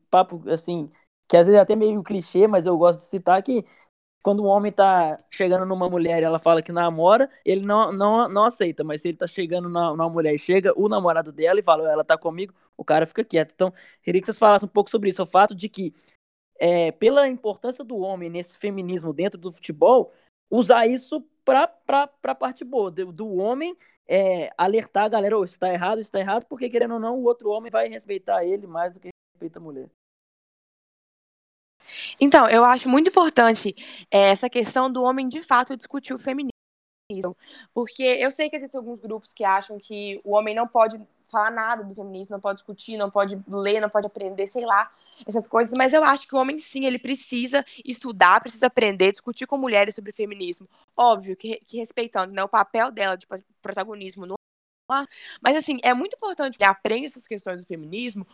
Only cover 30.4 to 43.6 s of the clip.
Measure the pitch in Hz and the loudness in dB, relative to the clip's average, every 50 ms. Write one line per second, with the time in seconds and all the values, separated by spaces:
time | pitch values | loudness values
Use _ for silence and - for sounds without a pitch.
30.4 | _ _ _ _ _ _ _ _ _ _ _ _ _ _ _ _ _ _ _ _ | _ _ _ _ _ _ _ _ _ _ _ _ _ _ _ _ _ _ _ _
31.4 | _ _ _ _ _ _ _ _ _ - - - - - - - 269 285 277 311 | _ _ _ _ _ _ _ _ _ -18 -16 -14 -14 -14 -4 0 2 6 8 8
32.4 | 254 220 226 226 240 247 254 254 - 262 254 277 320 370 - 392 349 320 - - | 8 8 6 6 6 6 4 2 2 2 2 2 2 4 4 4 2 4 4 4
33.4 | 240 226 220 214 - 208 - - - - - - - _ - 202 196 196 196 196 | 4 4 4 2 -2 -6 -8 -8 -16 -20 -20 -20 -12 _ 2 4 6 6 4 2
34.4 | - 247 - 247 226 208 - 262 254 262 254 254 247 254 262 262 269 254 233 311 | 0 -4 -4 -4 -4 -2 -2 0 0 0 0 0 0 0 0 0 -4 -6 -8 -8
35.4 | 339 - 262 240 254 - 269 233 - - - 277 - - 262 247 - 277 262 277 | -2 0 0 0 2 -2 -6 -12 -12 -12 -12 -12 -10 -10 -12 -8 -8 -8 -6 -6
36.4 | 294 254 - - _ _ _ _ _ _ _ _ _ _ 208 185 180 180 180 - | -8 -8 -10 -12 _ _ _ _ _ _ _ _ _ _ -12 -8 -8 -10 -10 -12
37.4 | _ - - - - _ _ 240 240 - - - 262 254 247 - - 269 269 - | _ -20 -20 -20 -20 _ _ -6 -6 -6 -8 -2 0 0 0 2 0 -2 -2 -2
38.4 | 302 302 294 302 269 269 - 269 226 226 240 226 - 214 220 220 - _ - - | -4 -4 -4 -8 -12 -10 -12 -12 -10 -10 -14 -14 -12 -12 -12 -12 -12 _ -10 -4
39.4 | 220 196 190 196 202 - 214 202 - _ 214 202 208 202 196 196 - 202 208 208 | -2 0 0 0 -2 -6 -14 -18 -16 _ -14 -12 -10 -10 -12 -12 -6 0 0 0
40.4 | 214 214 214 226 240 233 - 233 220 220 220 220 214 _ _ _ _ _ - 220 | 0 0 -2 -4 -4 -2 2 2 2 2 0 -6 -16 _ _ _ _ _ -4 -2
41.4 | 208 220 233 226 220 220 240 226 262 196 190 214 196 196 190 185 196 196 214 196 | -2 -2 -2 -4 -4 -4 -4 -6 -8 -14 -14 -14 -14 -14 -14 -14 -14 -12 -14 -8
42.4 | 196 202 196 196 _ - 202 - - - 226 214 202 202 - 208 202 196 202 196 | -6 -6 -6 -6 _ -18 -18 -18 -14 -14 -8 -6 -6 -2 0 -2 -2 -2 -4 -10
43.4 | 196 - 190 202 | -12 -10 -8 -4